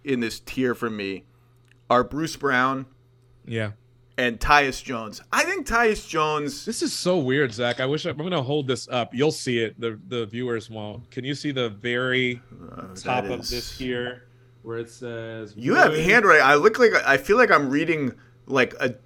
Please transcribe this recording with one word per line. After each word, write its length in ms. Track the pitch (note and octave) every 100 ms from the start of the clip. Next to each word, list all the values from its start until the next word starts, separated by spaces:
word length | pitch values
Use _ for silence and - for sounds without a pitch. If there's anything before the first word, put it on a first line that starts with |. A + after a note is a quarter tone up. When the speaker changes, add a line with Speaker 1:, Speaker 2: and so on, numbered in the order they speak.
Speaker 1:
in 160 | C#3 B2+
this 180 | A#2 G#2+
tier 340 | - - B2+
for 160 | A2+ A#2
me 340 | G#2+ G2 F#2+ _ _ _ _ _ _ _
are 160 | B2
Bruce 320 | B2 C#3 D#3+ -
Brown 480 | C#3+ B2+ C3 C3+ C3 _ _ _ _ _ -
Speaker 2:
Yeah. 260 | A2+ G#2+ G#2+ _ _ _ -
Speaker 1:
and 200 | B2 A2+
Tyus 440 | - D3 C#3 B2
Jones. 380 | C3 A#2+ A2 - _
I 120 | A#3
think 220 | D#4 G4 C4+
Tyus 400 | A3+ A#3 G#3 -
Jones 580 | D#3+ D#3 D3+ D3 - -
Speaker 2:
This 160 | A#3
is 100 | D#4
so 240 | - F3+ F#3
weird, 340 | B2+ C#3 C3+
Zach. 260 | G#2+ A#2+ A#2+
I 60 | C3
wish 180 | D3+
I, 60 | E3
I'm 80 | C#3+
gonna 240 | E3+ F3
hold 240 | B2+ D3+ C3+
this 200 | B2 -
up. 260 | B2+ A2+
You'll 160 | A#2+ D3+
see 280 | D3+ C3+ A#2
it. 200 | A2 G2
The, 180 | A#2 G#2+ F#2+
the 180 | B2 G#2+
viewers 420 | A2+ B2 A#2 G2+
won't. 420 | A2 G#2 A2 -
Can 140 | -
you 100 | B2+
see 160 | C#3+ D3+
the 180 | C3 A#2
very 720 | G2+ A#2+ A#2+ B2+ B2+ B2+ B2 _ F#2 F2
Speaker 1:
Uh, 180 | - -
Speaker 2:
top 300 | F#2+ C3+ B2+
Speaker 1:
that 60 | B2
Speaker 2:
of 100 | B2
Speaker 1:
is 80 | A2+
Speaker 2:
this 280 | A#2+ A#2+ -
here 460 | B2+ B2 B2 B2 _ _ _ _
where 140 | A2+ A#2
it 120 | A#2
says 640 | - A#2+ A2+ A2+ A2+ G#2+ G#2+
Speaker 1:
You 180 | B2+ C#4+
have 160 | C#4+
Speaker 2:
Wood? 80 | D#3
Speaker 1:
handwriting. 440 | E3+ A#3 G3+ D#3
I 100 | C3+ D3
look 220 | G3 A3+
like, 140 | A#3 F3 C3
I 100 | C#3
feel 220 | - A3+
like 120 | A#3+
I'm 200 | E3 C#3
reading, 420 | C#3+ E3 D#3 C3 - - _ -
like, 280 | C3 A#2+ -
a, 140 | C#3 -